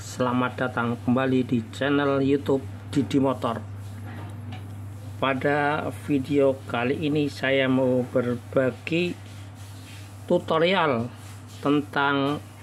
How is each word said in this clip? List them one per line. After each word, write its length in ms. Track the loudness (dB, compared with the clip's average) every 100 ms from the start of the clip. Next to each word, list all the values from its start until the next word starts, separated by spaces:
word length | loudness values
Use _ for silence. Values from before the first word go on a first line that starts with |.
selamat 640 | -6 -2 0 2 0 0 -2
datang 320 | 0 0 0 2
kembali 400 | 2 4 2 2
di 160 | 0 0
channel 480 | -2 0 2 2 2
YouTube 480 | 2 2 2 0 -2 -12 -2
Didi 320 | 0 2 4
Motor. 400 | 2 2 -2 -4 -6 -10 -10 -10 -10 -10 -10 -10 -10 -10 -10 -10 -10 -10 -10 -2
Pada 640 | 0 2 2 2 2 0 -2 -6 0
video 480 | 0 2 4 4 2 -2
kali 320 | 0 0 0
ini 320 | 0 2 0
saya 400 | 0 2 4 4
mau 320 | 4 4 2 2
berbagi 1040 | 0 0 -2 0 2 2 0 -2 0 0 -4 -12 -14 -14 -14 -16 -16 -16 -16 -16 -8 0
tutorial 800 | 0 4 4 4 4 4 2 -2 -8 -16 -16 -16 -4
tentang 800 | 2 2 2 0 2 2 0 -2 -8 -16